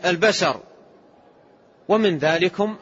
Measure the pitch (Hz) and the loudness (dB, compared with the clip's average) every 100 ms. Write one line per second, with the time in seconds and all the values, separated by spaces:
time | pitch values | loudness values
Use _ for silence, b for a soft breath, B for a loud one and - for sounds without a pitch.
0 | 175 175 214 - 165 113 - - - - | -2 2 2 2 -2 -2 -10 -20 -20 -20
1 | - _ - _ _ _ _ _ - 214 | -20 _ -20 _ _ _ _ _ -2 0
2 | 214 156 151 165 180 185 208 214 | 0 0 0 0 0 0 -4 -2